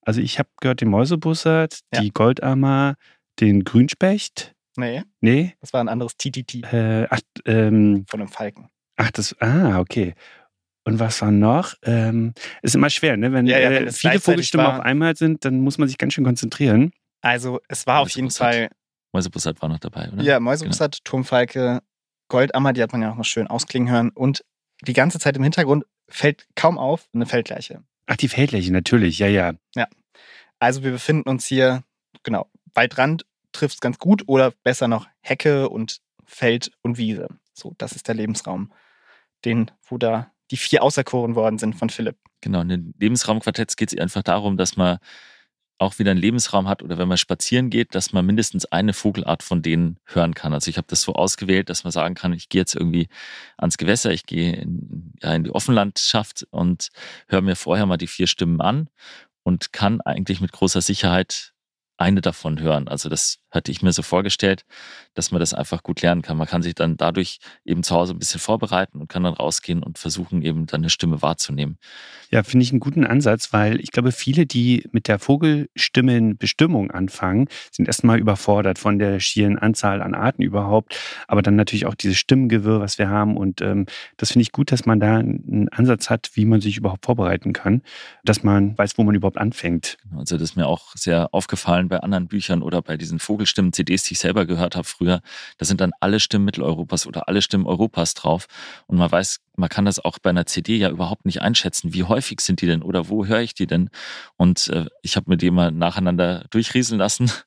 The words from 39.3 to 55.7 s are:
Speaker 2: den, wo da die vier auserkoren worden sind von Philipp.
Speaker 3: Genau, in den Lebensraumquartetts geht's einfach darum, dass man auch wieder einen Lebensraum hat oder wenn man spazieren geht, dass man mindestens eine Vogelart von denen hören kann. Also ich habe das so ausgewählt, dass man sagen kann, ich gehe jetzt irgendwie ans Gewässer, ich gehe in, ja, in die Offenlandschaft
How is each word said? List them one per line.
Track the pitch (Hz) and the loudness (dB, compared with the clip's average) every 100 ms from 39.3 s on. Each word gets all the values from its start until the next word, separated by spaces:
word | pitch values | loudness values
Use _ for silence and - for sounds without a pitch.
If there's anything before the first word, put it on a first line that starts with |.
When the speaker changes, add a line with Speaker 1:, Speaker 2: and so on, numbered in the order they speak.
| _ 120 | _ -2
Speaker 2:
den, | 117 113 - _ | 0 -2 -6 _
wo | 123 | -4
da | 117 110 117 _ _ | -2 -2 -4 _ _
die | 131 | -8
vier | - 151 | 0 2
auserkoren | 135 - 135 127 117 117 | 4 0 -2 -2 -2 0
worden | 110 110 | 0 0
sind | 107 110 | -4 -4
von | 113 | -6
Philipp. | - 113 - _ _ | -4 -6 -8 _ _
Speaker 3:
Genau, | - 95 | -4 -2
in | 85 | -2
den | 90 82 - | -4 -6 -2
Lebensraumquartetts | 104 120 - 107 110 - 113 - | 0 0 0 -2 -2 -4 -4 -4
geht's | 110 - | -4 -2
einfach | 87 104 | -4 -2
darum, | 95 92 104 95 | 0 0 2 0
dass | 90 - | -2 2
man | 90 87 - - - - _ _ _ _ | 0 0 -6 -20 -20 -20 _ _ _ _
auch | 95 - | -4 0
wieder | 101 | 0
einen | 92 | 2
Lebensraum | 95 120 - 101 95 | 2 0 0 -2 0
hat | 101 | -4
oder | - 85 | -6 -4
wenn | 90 | 0
man | 90 | 0
spazieren | - 90 - 123 127 | -2 -4 0 0 0
geht, | 113 117 98 | -2 -2 -4
dass | - | -2
man | 98 90 | 0 2
mindestens | 107 110 92 - | 2 0 -4 -4
eine | 85 104 | -2 0
Vogelart | 98 104 98 - 82 | 0 -2 -2 -2 -4
von | - 87 | -2 -2
denen | 80 80 85 87 _ | 0 0 0 -4 _
hören | - 85 | -2 -2
kann. | 82 78 | -2 -4
Also | 76 - | -4 -4
ich | 80 | -6
habe | - | -4
das | 87 | -4
so | - | -4
ausgewählt, | - 92 - 95 95 95 | -2 -2 -2 0 0 0
dass | 90 | -6
man | 90 | -4
sagen | 85 80 90 | -2 -2 -2
kann, | 90 | -4
ich | 85 - | -4 -2
gehe | 95 | -2
jetzt | 92 - | 0 0
irgendwie | 85 85 85 - - - - - | 0 0 -2 -6 -20 -18 -20 -4
ans | 87 - | -4 -2
Gewässer, | 80 104 113 | 0 0 0
ich | 82 - | -2 -4
gehe | 82 85 | -2 -2
in, | 85 - 87 - - 85 - | -2 -6 -8 -10 -14 -14 -10
ja, | 80 | -2
in | 82 | -2
die | 82 | 0
Offenlandschaft | - - | -2 2